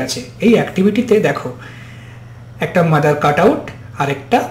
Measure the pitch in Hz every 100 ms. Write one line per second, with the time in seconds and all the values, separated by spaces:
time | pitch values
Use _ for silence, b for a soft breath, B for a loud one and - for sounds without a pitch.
0 | 131 - - - 220 226 - - 196 214
1 | - 202 156 139 127 120 B B B B
2 | B B B B - - 156 180 165 151
3 | 151 147 147 147 214 311 - - - -
4 | 143 139 - 254 -